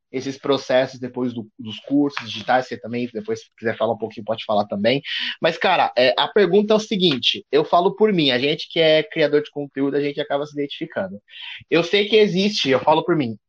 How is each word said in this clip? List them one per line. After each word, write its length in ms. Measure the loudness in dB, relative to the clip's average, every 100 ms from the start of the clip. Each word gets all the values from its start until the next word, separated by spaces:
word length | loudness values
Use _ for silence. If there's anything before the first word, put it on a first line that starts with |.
| _
esses 280 | -8 -8 -6
processos 640 | -2 -2 2 2 0 -4
depois 320 | -10 -6 -6
do, 140 | -6 -12 -14
dos 200 | -14 -14
cursos 480 | -2 0 0 -2 -10
digitais, 360 | -8 0 0 0
você 120 | -8
também, 320 | -8 -6 -6
depois, 280 | -6 -6 -8
se 60 | -10 _
quiser 200 | -6 -2
falar 160 | -2
um 40 | -2
pouquinho, 280 | -6 -8 -8
pode 200 | -8 -2
falar 200 | -2 -2
também. 360 | -2 0 0 -2 -8 -8 -2
Mas, 160 | -2 0
cara, 340 | 0 2 2 2
é, 160 | 2 2
a 120 | 0
pergunta 440 | 2 4 4 4
é 40 | 2
o 20 |
seguinte: 680 | 0 0 2 2 0 -4 0
eu 140 | 0 2
falo 280 | 2 2
por 200 | 2 2
mim, 180 | 2 2
a 80 | 2
gente 300 | 0 -2 -4
que 80 | 2
é 240 | 4 4
criador 400 | 2 0 2 2
de 80 | 0
conteúdo, 460 | -6 -8 -4 -2 0
a 40 |
gente 180 | -2 -4
acaba 240 | -4 -4 -4
se 80 |
identificando. 640 | -6 -8 -8 -8 -6 -8 -10 _ -20 -16 -16 -2
Eu 140 | 0
sei 240 | 2 0 2
que 80 | 4
existe, 540 | 4 2 0 0 0
eu 100 | 2
falo 240 | 4 2
por 140 | 2 0
mim, 200 | -2 -6